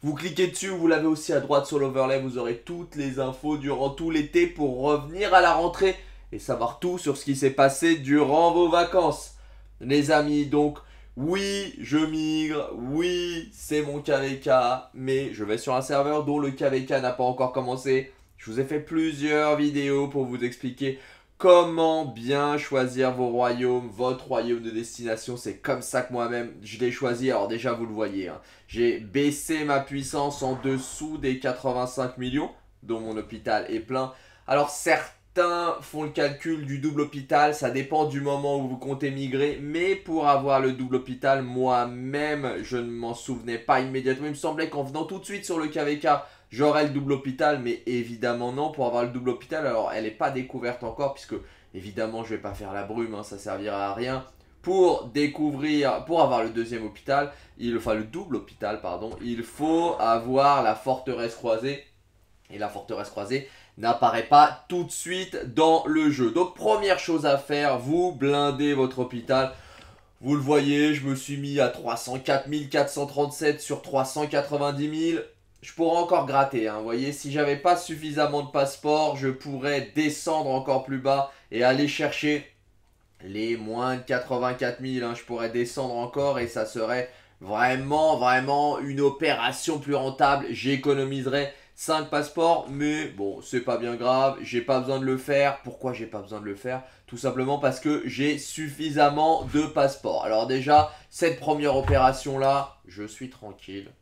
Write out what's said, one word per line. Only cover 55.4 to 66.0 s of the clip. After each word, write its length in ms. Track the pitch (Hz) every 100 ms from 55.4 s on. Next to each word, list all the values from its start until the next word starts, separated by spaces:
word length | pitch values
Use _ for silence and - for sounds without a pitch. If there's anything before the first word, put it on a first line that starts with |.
| 151 139 151 151 135 113 -
pour 160 | 165
avoir 220 | 139 120
le 80 | 113
deuxième 340 | 117 113 117 107
hôpital, 460 | - - 139 143 - - -
il, 180 | 120 117
enfin 200 | 117 107
le 80 |
double 320 | 107 160 196 113
hôpital, 440 | - - 104 107
pardon, 280 | 90 90 107 120
il 220 | 120 117
faut 520 | 117 - 156 165 170 -
avoir 640 | 113 113 117 131 143 139
la 140 | 117 110
forteresse 600 | 135 127 - 120 117 -
croisée. 480 | 117 110 131 143 - _ _ _ _ _ _
Et 80 | 101
la 100 | 104
forteresse 400 | 104 - 104 101
croisée 400 | - 101 135 139 - - -
n'apparaît 480 | 117 120 117 113 113
pas 360 | 147 151 151 -
tout 140 | 180
de 80 | 170
suite 640 | - 170 180 185 - 131 117
dans 280 | 160 160 156
le 240 | 156